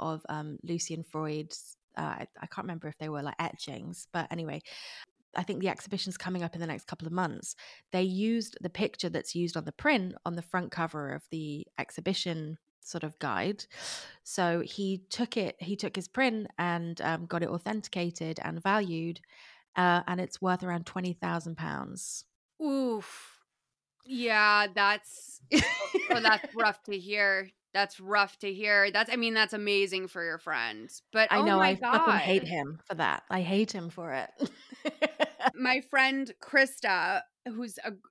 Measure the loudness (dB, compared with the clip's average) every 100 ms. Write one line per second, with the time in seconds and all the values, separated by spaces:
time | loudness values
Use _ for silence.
0 | -4 -4 -6 -8 -8 -10 -6 -4 -4 -6
1 | -6 -4 -4 -4 -6 -12 -14 -20 _ -8
2 | -6 -6 -10 -14 -12 -10 -8 -8 -10 -8
3 | -8 -6 -6 -4 -6 -6 -12 -10 -10 -12
4 | -8 -6 -4 -6 -6 -8 -12 -16 -16 -16
5 | -20 _ _ -6 -4 -2 -2 -2 -6 -6
6 | -6 -6 -4 -4 -4 -4 -6 -6 -10 -10
7 | -4 -2 -2 -4 -10 -12 -16 -20 _ 0
8 | 2 2 2 2 -2 -6 -6 -2 -2 -2
9 | -4 -4 -4 -2 -2 -2 -8 0 2 4
10 | 2 -4 -6 -6 -4 -4 -2 -2 -4 -2
11 | -6 -6 -8 -8 -6 -8 -8 -8 -8 -4
12 | -2 -2 -2 -4 -6 -10 _ _ -12 -8
13 | -8 -6 -4 0 0 -2 -8 -12 -10 -10
14 | -12 -18 -6 0 2 2 -2 -4 -2 -4
15 | -4 -4 -2 -2 -4 -4 -6 -4 -4 -6
16 | -4 0 0 0 -4 -2 -2 0 -4 -4
17 | -2 -2 -2 -2 0 -2 -4 -6 -4 -4
18 | -2 -2 -6 -6 -6 -2 0 2 2 -2
19 | -4 -6 -12 -20 -20 -20 _ 4 6 6
20 | 4 -2 -2 0 2 2 0 -2 -4 -4
21 | -2 -2 -2 -2 -4 -6 -4 -4 -6 -8
22 | -10 -10 -12 _ _ -6 -2 0 0 -2
23 | -6 -14 -18 -20 _ _ _ _ _ _
24 | -8 -2 2 6 8 8 6 4 4 4
25 | -2 -16 -16 -18 2 4 4 0 0 0
26 | 2 4 6 4 2 2 2 2 -4 -8
27 | -2 2 4 2 -2 _ _ 0 0 -2
28 | 2 4 4 0 -6 -2 4 6 6 4
29 | 2 2 2 4 4 2 2 4 4 0
30 | -4 -6 -4 -4 -4 -2 -2 -4 -12 -16
31 | -2 2 4 6 6 8 6 4 4 4
32 | 6 4 4 2 2 -2 -4 -8 -8 -2
33 | 0 0 -2 -2 2 2 2 -2 -8 -8
34 | -6 -4 -6 -4 -4 -4 -20 -8 -8 0
35 | -2 0 -2 0 -2 0 2 2 2 4
36 | 4 2 -2 -8 2 4 4 2 2 2
37 | 2 0 -4 _ -10 -8 -8 -8 -10 -10
38 | -6